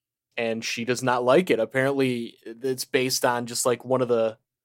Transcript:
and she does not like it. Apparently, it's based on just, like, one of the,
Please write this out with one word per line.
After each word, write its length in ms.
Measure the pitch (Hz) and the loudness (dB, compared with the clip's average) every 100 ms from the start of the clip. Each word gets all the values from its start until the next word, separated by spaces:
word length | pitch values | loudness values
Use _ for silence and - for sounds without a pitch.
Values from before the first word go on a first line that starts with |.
| _ _ _ - | _ _ _ -6
and 260 | 117 113 | -4 -4
she 220 | - 120 117 | -6 -6 -4
does 180 | 120 | -2
not 200 | 127 123 123 | 0 0 4
like 240 | 151 185 | 4 4
it. 100 | 110 | 2
Apparently, 760 | 113 131 135 139 131 120 117 - 113 | 2 0 0 2 0 -2 -8 -12 -18
it's 400 | 117 131 131 - | -8 -6 -6 -2
based 400 | 131 131 127 131 | 0 0 0 0
on 200 | 120 117 | 0 -2
just, 200 | 120 127 | -2 -2
like, 180 | 117 | -2
one 180 | 123 127 | 0 0
of 60 | 123 | 2
the, 300 | 117 110 110 _ _ | 2 0 -4 _ _